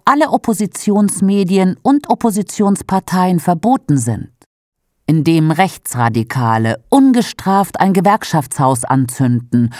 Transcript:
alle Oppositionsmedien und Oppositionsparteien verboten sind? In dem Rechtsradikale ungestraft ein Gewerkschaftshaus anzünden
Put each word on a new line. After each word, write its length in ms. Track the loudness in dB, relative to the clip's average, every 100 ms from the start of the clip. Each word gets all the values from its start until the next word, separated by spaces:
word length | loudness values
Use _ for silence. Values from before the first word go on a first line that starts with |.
alle 260 | -2 -2 0
Oppositionsmedien 1500 | 0 -2 -4 -4 -4 -2 2 0 0 0 0 0 2 0 0
und 260 | 0 0 0
Oppositionsparteien 1300 | -2 -2 -2 -4 -2 0 0 -2 -4 -2 0 0 0
verboten 600 | 0 0 0 0 0 0
sind? 320 | 0 -4 -8 _ _ _ _ _ _ _
In 180 | -2 0
dem 280 | 2 2 2
Rechtsradikale 1300 | 2 -2 -4 -8 -2 0 0 -2 -2 0 0 0 -4 _
ungestraft 920 | 2 4 2 -2 -4 -2 0 0 0
ein 140 | 0
Gewerkschaftshaus 920 | 2 2 0 0 -4 -2 -2 0 0
anzünden 880 | 0 0 0 -2 0 -2 0 0 0